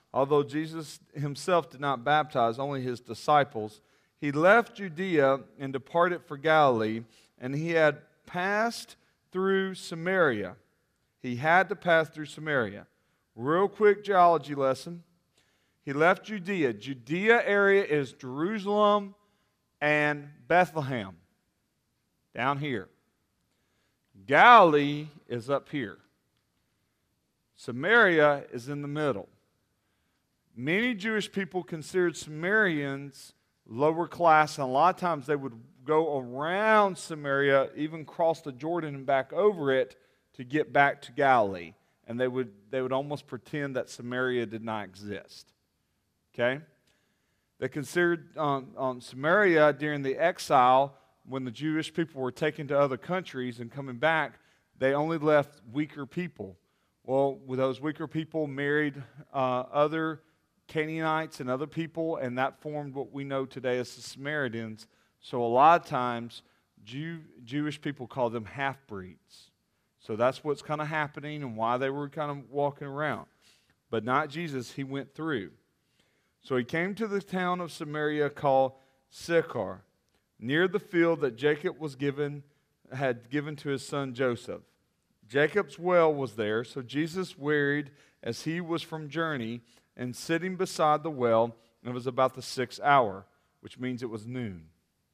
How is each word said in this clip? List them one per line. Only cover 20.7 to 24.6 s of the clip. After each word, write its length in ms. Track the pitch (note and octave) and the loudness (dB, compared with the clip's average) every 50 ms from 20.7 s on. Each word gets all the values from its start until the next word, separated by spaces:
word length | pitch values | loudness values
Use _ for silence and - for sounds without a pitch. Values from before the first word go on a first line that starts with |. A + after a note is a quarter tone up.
| D#3+ D#3+ C#3+ C3 C#3 A#2 G2 F#2+ F2+ E2 _ _ _ _ _ _ _ _ _ _ _ _ _ _ _ _ _ _ _ _ _ _ - | 0 -6 -4 -4 -4 -4 -6 -8 -12 -18 _ _ _ _ _ _ _ _ _ _ _ _ _ _ _ _ _ _ _ _ _ _ -8
down 240 | B2 A#2 C3+ C#3+ | -4 -2 -2 -2
here. 320 | C#3 D3+ D3 B2 G2+ - - _ _ _ _ _ _ _ _ _ _ _ _ _ _ _ _ _ _ _ _ _ _ _ _ _ G2 F#2+ | -2 -4 -4 -4 -6 -6 -10 _ _ _ _ _ _ _ _ _ _ _ _ _ _ _ _ _ _ _ _ _ _ _ _ _ -14 -4
Galilee 840 | G#2 C3+ D#3 G3 A#3+ B3 A3+ | 2 6 8 10 12 12 12